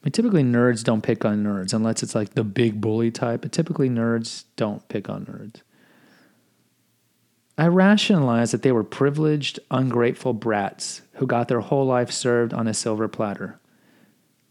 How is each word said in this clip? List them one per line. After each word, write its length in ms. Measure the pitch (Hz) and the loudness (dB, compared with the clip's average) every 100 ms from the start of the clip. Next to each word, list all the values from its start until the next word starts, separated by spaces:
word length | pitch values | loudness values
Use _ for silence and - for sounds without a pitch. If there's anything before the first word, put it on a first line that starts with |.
mean, 80 | 147 | 0
typically 320 | - 233 185 | 0 2 4
nerds 400 | 127 120 123 117 | 4 4 4 2
don't 200 | 117 110 | 0 0
pick 200 | - 107 | 0 0
on 200 | 110 104 | 0 0
nerds 300 | 104 101 92 | -2 -4 -2
unless 300 | 110 113 110 | -2 0 -2
it's, 120 | 107 113 | -4 -4
like, 180 | 104 | -4
the 100 | - | -4
big 380 | 107 98 117 107 | -2 0 0 0
bully 300 | 107 110 117 | -2 0 -2
type, 320 | 113 120 120 | -2 -4 -4
but 80 | 131 | -4
typically 380 | - 160 160 135 | -4 -2 0 0
nerds 560 | 117 117 117 113 - - - | 0 0 -2 -4 -12 -16 -6
don't 300 | 110 104 _ | -4 -4 _
pick 180 | 110 98 | -8 -6
on 180 | 101 98 | -10 -10
nerds. 360 | - 104 - _ _ _ _ _ _ _ _ _ _ _ _ _ _ _ _ _ _ _ - | -14 -16 -20 _ _ _ _ _ _ _ _ _ _ _ _ _ _ _ _ _ _ _ 0
I 100 | 165 | 2
rationalized 880 | 185 190 208 - 190 131 117 117 | 4 6 4 4 2 4 2 2
that 80 | 110 | 2
they 100 | 135 | 2
were 140 | 120 104 | 2 0
privileged, 760 | - 139 143 156 151 135 - _ | 0 0 2 0 0 -4 -8 _
ungrateful 600 | 127 131 120 120 - 131 | -2 0 2 0 0 -4
brats 720 | 113 113 104 98 - - - _ - | -2 -2 0 -2 -6 -12 -12 _ -6
who 120 | 131 | 0
got 220 | 120 120 | 0 0
their 100 | 120 | -2
whole 260 | - 139 135 | 0 0 2
life 240 | 123 120 | 2 0
served 440 | - 127 120 117 | -2 2 2 2
on 160 | 120 113 | 0 -2
a 40 | |
silver 360 | 107 117 107 110 | -2 -2 -2 -4
platter. 500 | - 107 98 98 - _ _ _ _ _ _ _ _ _ | -2 -4 -4 -10 -14 _ _ _ _ _ _ _ _ _